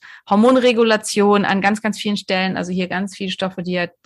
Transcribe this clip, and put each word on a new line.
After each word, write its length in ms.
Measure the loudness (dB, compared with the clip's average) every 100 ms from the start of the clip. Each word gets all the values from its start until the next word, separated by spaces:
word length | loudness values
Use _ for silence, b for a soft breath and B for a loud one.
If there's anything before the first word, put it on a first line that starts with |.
| B B B
Hormonregulation 1160 | 4 6 6 4 4 2 2 0 0 2 4 2
an 160 | 0
ganz, 180 | 0 0
ganz 180 | -4 -4
vielen 200 | -4 -6
Stellen, 400 | -4 -2 -2 -4
also 120 | -4
hier 180 | -4 -4
ganz 280 | -4 -6 -8
viele 140 | -8
Stoffe, 320 | -6 -6 -6
die 160 | -6 -4
halt 140 | -4 _